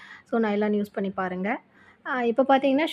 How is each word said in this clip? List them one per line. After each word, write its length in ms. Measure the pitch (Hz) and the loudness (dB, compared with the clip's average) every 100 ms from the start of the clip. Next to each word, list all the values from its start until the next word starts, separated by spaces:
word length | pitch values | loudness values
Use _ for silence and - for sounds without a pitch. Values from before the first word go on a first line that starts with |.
| - - | -20 -20
So, 160 | _ 233 | _ -2
நைலான் 400 | 220 208 214 208 | 0 0 0 0
யூஸ் 120 | 208 | -2
பண்ணி 180 | 220 196 | -4 -6
பாருங்க. 500 | 196 185 180 196 285 - _ - _ 330 | -4 -6 -4 -4 -6 -8 _ -20 _ -6
ஆ, 160 | 262 | -2
இப்போ 220 | 240 233 269 | 0 2 4
பார்த்தீங்கன்னா, 360 | 269 277 269 330 | 4 4 2 0